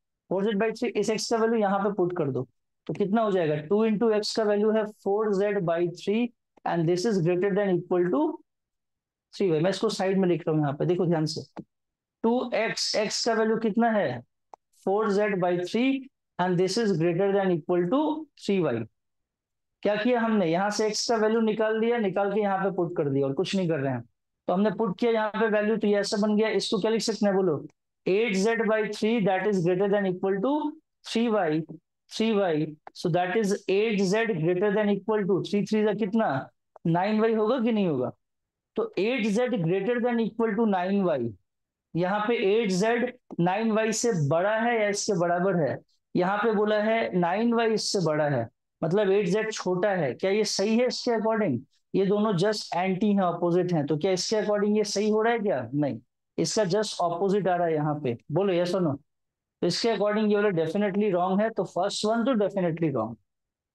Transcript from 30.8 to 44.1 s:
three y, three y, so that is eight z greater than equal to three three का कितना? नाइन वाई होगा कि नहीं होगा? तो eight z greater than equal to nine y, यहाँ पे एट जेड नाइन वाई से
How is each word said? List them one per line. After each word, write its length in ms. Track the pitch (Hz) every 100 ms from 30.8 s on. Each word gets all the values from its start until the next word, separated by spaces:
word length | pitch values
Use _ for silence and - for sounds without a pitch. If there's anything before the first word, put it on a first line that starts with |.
| _ _ -
three 200 | 226 240
y, 340 | 214 165 156 156 160 _ _ _
three 180 | - 226 202
y, 180 | 190 151 156 151 -
so 160 | - 180 175
that 180 | 180 220
is 140 | 196 202 -
eight 340 | 190 226 202 190
z 140 | 214 226 180
greater 360 | 160 180 208 202
than 160 | 208
equal 320 | 202 - 214 190
to 100 | 180 -
three 140 | 202 202
three 120 | 214 214
का 80 | 208
कितना? 260 | 220 226 202 135 - _ _ - 170
नाइन 320 | 170 202 214
वाई 120 | 226
होगा 260 | 220 214 262
कि 80 | 226
नहीं 160 | 220 185
होगा? 240 | 131 123 - _ _ _ _ _ -
तो 160 | - -
eight 280 | 208 262 214 202
z 200 | 247 226 160
greater 340 | 190 196 240 240
than 180 | 233 220
equal 280 | - 226 208
to 100 | 226
nine 340 | 185 180 202
y, 300 | 180 143 120 101 _ _ _ _ _
यहाँ 260 | 165 180 208 214
पे 80 | 240 196
एट 180 | 214 214
जेड 420 | 180 220 240 240 - - -
नाइन 320 | 175 202 226
वाई 200 | 214 226
से 200 | - 240